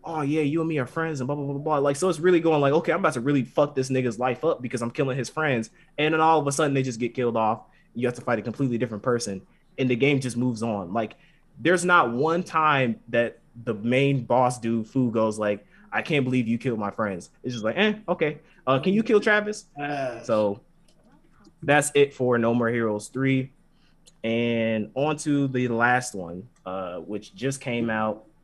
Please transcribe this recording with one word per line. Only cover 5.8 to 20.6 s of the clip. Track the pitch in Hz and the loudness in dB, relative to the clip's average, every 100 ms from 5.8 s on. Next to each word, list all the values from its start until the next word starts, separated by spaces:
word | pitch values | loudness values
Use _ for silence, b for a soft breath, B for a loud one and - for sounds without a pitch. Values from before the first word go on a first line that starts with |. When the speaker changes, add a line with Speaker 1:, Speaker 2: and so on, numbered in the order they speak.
| b - | b -2
Speaker 1:
And | 151 | 0
then | 160 | 4
all | 160 160 | 4 4
of | 143 | 2
a | |
sudden | 139 151 | 0 0
they | 139 | 2
just | 131 113 | -2 -2
get | 120 - | -4 -2
killed | 120 113 | 0 2
off. | 110 113 - b b 117 | 0 0 -6 b b -4
You | 120 | -4
have | - | -4
to | |
fight | - 113 | -2 -2
a | |
completely | 110 104 135 117 | -2 -4 -2 -2
different | 117 107 | -4 -4
person. | 131 120 107 98 - b _ - | -2 -2 -2 -8 -12 b _ -4
And | 127 | 0
the | 120 | 2
game | 139 143 | 4 2
just | 127 120 | 0 -2
moves | 127 113 | -2 -2
on. | 117 104 87 | -4 -4 -4
Like, | 107 107 - b b _ - | -4 -6 -10 b b _ -2
there's | 127 180 180 | 2 2 4
not | 180 123 | 4 4
one | 120 156 170 | 2 0 0
time | 175 165 156 139 127 110 - | 0 0 4 4 2 -2 -2
that | 120 117 - _ 117 | 0 0 -4 _ -12
the | 117 | -8
main | 104 113 127 139 135 110 | -4 0 2 2 0 2
boss | 123 127 123 | 2 2 0
dude, | 113 117 110 | -2 -4 -2
Fu, | 135 123 | -2 0
goes | 113 110 107 | 2 0 0
like, | 104 104 _ b b | -2 -4 _ b b
"I | 113 | -6
can't | 110 147 131 | 0 0 2
believe | 127 113 | 0 0
you | 117 | -2
killed | 135 113 | -2 -4
my | 101 | -4
friends." | - 107 92 - _ | -4 -4 -4 -12 _
It's | 127 | -10
just | 120 | -4
like, | 107 139 | -2 0
"Eh, | 214 214 - | 0 0 -4
okay. | 180 151 147 b b - | -2 -2 -2 b b 0
Uh, | 131 | 2
can | 190 | 2
you | 202 | 0
kill | 220 214 | 2 2
Travis?" | 220 214 202 214 - - | 4 0 0 -10 -14 -10
Speaker 2:
Yes. | 143 143 131 113 117 | -6 -4 -6 -8 -2
Speaker 1:
So | 107 107 101 | 2 2 -2